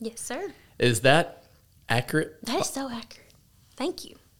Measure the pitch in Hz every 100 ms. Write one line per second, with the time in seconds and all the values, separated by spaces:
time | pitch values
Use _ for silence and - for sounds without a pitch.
0 | 226 - - 254 392 - - - 120 113
1 | 131 151 - - - _ _ _ - 117
2 | - 151 156 - - 311 - 277 269 233
3 | - - - - _ - - - 294 -
4 | - - _